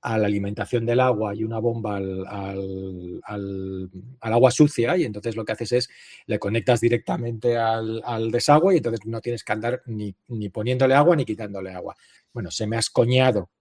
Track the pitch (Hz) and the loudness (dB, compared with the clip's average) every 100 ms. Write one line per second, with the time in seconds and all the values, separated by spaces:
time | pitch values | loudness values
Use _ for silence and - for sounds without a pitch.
0 | - 113 104 101 98 104 101 120 113 120 | 0 0 2 0 -2 -6 -2 -2 0 2
1 | 123 110 107 101 110 113 117 117 107 101 | 2 2 -2 -4 -4 -2 -2 -2 -4 -4
2 | 95 95 92 101 98 98 95 95 95 90 | -4 -6 -6 -8 -6 -6 -6 -6 -8 -10
3 | 90 90 - 104 98 98 95 95 92 95 | -10 -12 -10 -8 -6 -6 -6 -6 -8 -12
4 | 117 131 113 117 127 - 147 - 117 180 | -18 -10 0 4 4 4 2 2 0 0
5 | 139 104 113 110 107 110 113 - - - | -2 -4 -6 -6 -6 -6 0 0 -2 -12
6 | - - - 110 101 113 - 123 117 117 | -20 -20 -6 -4 0 -2 2 4 4 2
7 | - - 120 113 120 117 113 113 110 113 | 0 -4 -4 -2 0 2 2 0 -2 -6
8 | - 113 113 120 - 151 180 180 113 110 | -4 -2 0 0 6 6 6 2 2 -4
9 | 110 113 120 120 - 110 117 123 - 110 | -6 -8 -6 -8 -4 -2 -2 -4 -6 -6
10 | 104 95 _ 117 104 110 110 127 131 135 | -6 -10 _ -6 -6 -4 -2 2 6 6
11 | 151 165 127 107 104 98 95 92 87 - | 6 4 2 -4 -6 -8 -8 -10 -12 -14
12 | _ _ _ 120 92 - 107 113 107 - | _ _ _ -10 -8 -4 -2 -2 0 2
13 | 117 127 131 104 92 _ | 4 6 4 2 -2 _